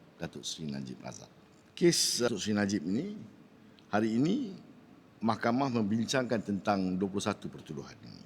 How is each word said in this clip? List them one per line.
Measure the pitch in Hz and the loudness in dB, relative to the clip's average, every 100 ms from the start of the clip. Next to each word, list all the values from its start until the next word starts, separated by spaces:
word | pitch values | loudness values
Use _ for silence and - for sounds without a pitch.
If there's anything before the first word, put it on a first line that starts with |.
| - - | -20 -10
Datuk | 82 69 - | -10 -8 -10
Seri | - 76 | -8 -8
Najib | 69 65 62 | -8 -8 -12
Razak. | 64 57 57 - - - - - | -12 -14 -16 -20 -20 -20 -14 2
Kes | 170 165 - - | 4 4 2 2
Datuk | 120 101 | 2 2
Seri | 101 104 | 0 2
Najib | 98 101 80 | 2 2 0
ni, | 110 202 208 - - - - - - - | -2 -2 -8 -14 -20 -20 -20 -20 -20 -2
hari | 104 110 113 | 0 2 2
ini | 156 269 214 185 - - - - - - | 2 2 -2 -8 -16 -20 -20 -20 -20 -2
mahkamah | 113 107 117 123 139 | 0 2 2 2 2
membincangkan | 117 101 113 104 131 110 113 | 2 2 2 2 0 2 0
tentang | 104 98 107 98 92 92 | 0 0 2 2 2 0
dua | 98 | 0
puluh | 98 107 | 0 -2
satu | 98 - | -2 -6
pertuduhan | - - 71 - - 58 | -10 -12 -12 -12 -16 -18
ini. | 50 | -18